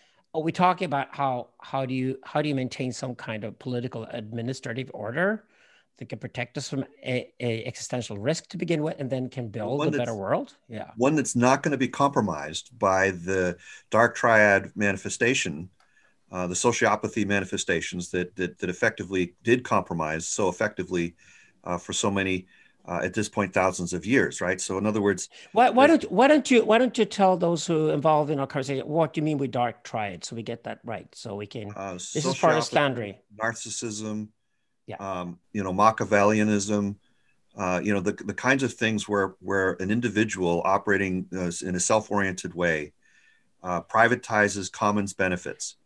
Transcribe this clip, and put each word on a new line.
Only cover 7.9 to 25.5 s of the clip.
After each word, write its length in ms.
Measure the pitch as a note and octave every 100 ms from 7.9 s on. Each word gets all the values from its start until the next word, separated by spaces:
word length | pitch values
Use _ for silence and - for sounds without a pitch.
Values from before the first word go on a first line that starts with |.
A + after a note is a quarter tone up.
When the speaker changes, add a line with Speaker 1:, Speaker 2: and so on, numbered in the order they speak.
| B2 A#2 G2+
Speaker 1:
risk 300 | B2+ E3+ -
to 80 | E3+
begin 260 | F3 D#3+
with, 120 | D#3 -
and 100 | B2+
then 180 | C3 B2+
can 220 | C3 A2+
build 300 | A2 G#2 C#3+
Speaker 2:
One 80 | D#3
Speaker 1:
a 40 |
better 140 | C#3+ A#2
Speaker 2:
that's 60 |
Speaker 1:
world? 440 | G#2 G2+ F3 C#4+ - -
Yeah. 220 | A2 - A2+
Speaker 2:
one 200 | C3 D3+
that's 200 | A#2 A#2+
not 280 | B2+ C#3
gonna 140 | D#3 C3+
be 120 | B2
compromised 880 | - C#3+ C3 G2+ D2 D2 - - -
by 320 | G2 F#2+ G2
the 480 | F2+ F2+ F#2+ F2+ E2+ - - -
dark 260 | G#2+ A#2 -
triad 560 | A#2+ A2 G#2 G2 G2 G2+
manifestation, 960 | G2+ F#2+ G2 - A#2 C3 F#2 D2 F#2 _ _ _ _ _ -
uh, 140 | F#2 F2+
the 60 |
sociopathy 720 | F2+ A#2+ A#2 G#2+ G#2+ G#2 A2 G2+
manifestations 840 | G2+ F#2+ G2 - E2+ - F2 F2
that, 220 | F2+ F2+ -
that, 240 | F2+ -
that 100 | F2+
effectively 640 | F2 A2+ - F2+ F#2+ F2 _
did 200 | A2+ B2+
compromise 640 | - A2 - E2+ D#2 D#2+ -
so 220 | - F#2+
effectively, 680 | - G#2+ - F2+ F2+ E2+ - _ - _ _ F2
uh, 120 | F2
for 140 | -
so 180 | G#2 G#2
many, 360 | G2 F#2+ F#2 - _ _ _ -
uh, 140 | F2
at 100 | F#2
this 140 | G#2+ G2+
point, 260 | G#2+ F#2+
thousands 380 | G2 F#2 F2+ F2
of 140 | F2 F#2+
years, 340 | C3 D#2 -
right? 220 | F2+ F#2+
So 160 | - F#2+
in 80 | G#2+
other 160 | G#2+
words, 260 | G2+ F2+ - - -